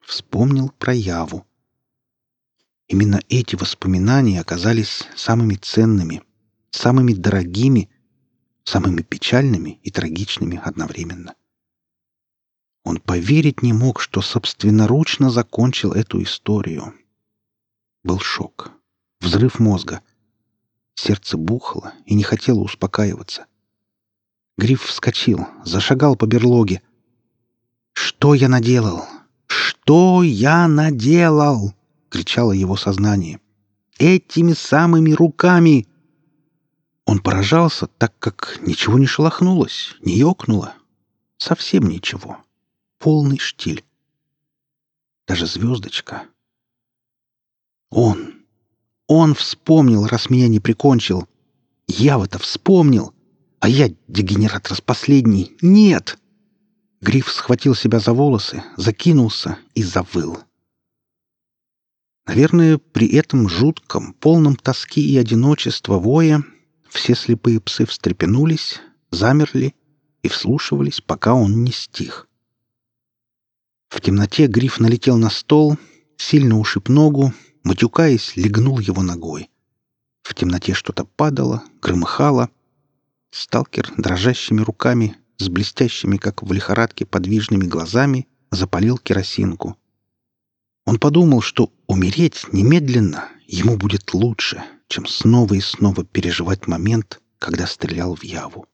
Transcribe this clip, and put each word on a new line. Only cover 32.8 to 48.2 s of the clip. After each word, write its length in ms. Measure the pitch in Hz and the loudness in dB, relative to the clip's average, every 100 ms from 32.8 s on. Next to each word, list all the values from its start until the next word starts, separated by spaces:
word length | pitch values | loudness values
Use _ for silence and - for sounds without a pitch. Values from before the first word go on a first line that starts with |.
| - 98 104 101 82 - _ _ _ _ _ _ | -4 0 0 0 -4 -12 _ _ _ _ _ _
«Этими 560 | 160 185 _ 165 170 | 2 2 _ 0 0
самыми 580 | 160 - 147 170 160 160 | 0 0 2 4 4 4
руками!» 760 | 156 165 - 180 180 165 139 - _ _ _ _ _ _ _ _ _ _ _ - | 2 0 2 4 6 6 4 2 _ _ _ _ _ _ _ _ _ _ _ -2
Он 140 | 101 | -2
поражался, 680 | - 95 98 160 170 - - | 0 -2 2 2 2 -2 -10
так 300 | _ 117 _ | _ -4 _
как 400 | - - - - | -8 -8 -14 -8
ничего 360 | - - - 123 | -6 -4 2 2
не 80 | 135 | 2
шелохнулось, 880 | - 156 - 180 185 - - - - | 2 0 2 2 2 0 -4 -14 -8
не 160 | - 92 | -2 2
ёкнуло. 560 | 147 185 - 107 - - _ _ _ _ _ _ | 2 0 -2 -2 -2 -16 _ _ _ _ _ _
Совсем 520 | - 170 - 190 104 | -4 -4 0 0 0
ничего. 480 | 85 - - - - _ _ _ _ _ _ | -2 -10 -10 -14 -20 _ _ _ _ _ _
Полный 380 | 156 151 143 135 | 0 2 0 -2
штиль. 460 | - - - 151 _ _ _ _ _ _ _ _ _ _ _ _ _ _ - | -6 -8 -10 -10 _ _ _ _ _ _ _ _ _ _ _ _ _ _ -8
Даже 180 | 90 85 | -6 -6
звёздочка. 800 | 85 117 123 98 - - - - _ _ _ _ _ _ _ _ _ _ _ _ _ _ _ _ | -4 -4 -4 -6 -12 -12 -18 -18 _ _ _ _ _ _ _ _ _ _ _ _ _ _ _ _
Он, 560 | - 117 95 | 0 2 0